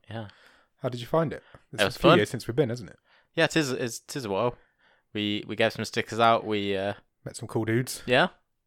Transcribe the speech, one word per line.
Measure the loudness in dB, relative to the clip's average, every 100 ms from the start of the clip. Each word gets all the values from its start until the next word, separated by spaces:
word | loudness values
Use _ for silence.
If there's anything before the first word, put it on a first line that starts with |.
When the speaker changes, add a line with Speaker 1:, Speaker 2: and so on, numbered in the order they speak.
| -12
Speaker 1:
Yeah. | -10 -10 -16 -20 _ _ _
Speaker 2:
How | -6
did | -6
you | -2
find | 0 0
it? | -4 -14 -20 _
It's | 0
Speaker 1:
It |
Speaker 2:
a | 0
Speaker 1:
was | 4
Speaker 2:
few | 6
Speaker 1:
fun. | 6
Speaker 2:
years | 4
since | -2 -2
we've | 0
been, | 0
hasn't | -2 -10
it? | -18 _ _ _ 0
Speaker 1:
Yeah, | 2
it | 2
is, | 0
it's, | -2 -4 -8 -10
it | -8
is | -4
a |
while. | 0 0 -4 _ _ _ _ _
We, | -4 -2 -2 -4
we | 0
gave | 0
some | 0 -4
stickers | -4 -4 2
out. | 4 4 2
We, | -2 0 -2
uh, | -2 -4 _ _ -16
Speaker 2:
Met | -12
some | -6
cool | -4 0
dudes. | 0 -2 -6 0
Speaker 1:
Yeah. | 2 2 -2 _ _